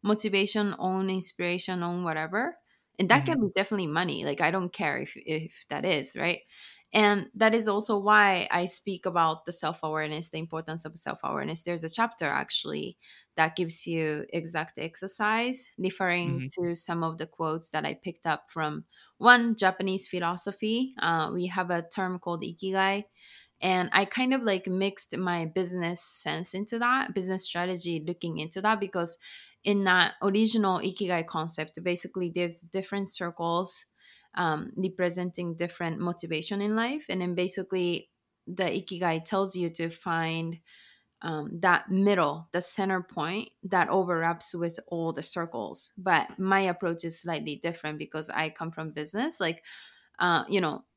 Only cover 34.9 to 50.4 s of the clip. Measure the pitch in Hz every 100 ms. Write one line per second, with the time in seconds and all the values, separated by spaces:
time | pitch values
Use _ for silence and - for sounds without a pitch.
34.9 | 185 180 175 180 175 175 165 175 - 170
35.9 | 160 175 170 165 160 156 202 208 220 233
36.9 | 294 - 185 180 175 180 190 185 185 175
37.9 | 170 - _ _ _ - 180 180 - 165
38.9 | 175 175 160 165 190 196 180 170 165 165
39.9 | 165 - 165 165 165 165 165 _ - -
40.9 | _ _ _ 165 156 147 170 185 175 -
41.9 | 190 202 190 151 156 165 175 180 - 190
42.9 | 185 180 - 156 196 - _ 185 185 170
43.9 | 190 180 165 165 165 - 175 170 165 -
44.9 | 170 165 160 160 180 165 117 101 - -
45.9 | - 185 165 - - 190 196 190 175 180
46.9 | 165 170 165 175 160 156 143 170 165 151
47.9 | 151 151 160 156 - 160 156 165 165 160
48.9 | 156 151 208 285 - 170 165 - - -
49.9 | - _ - 180 165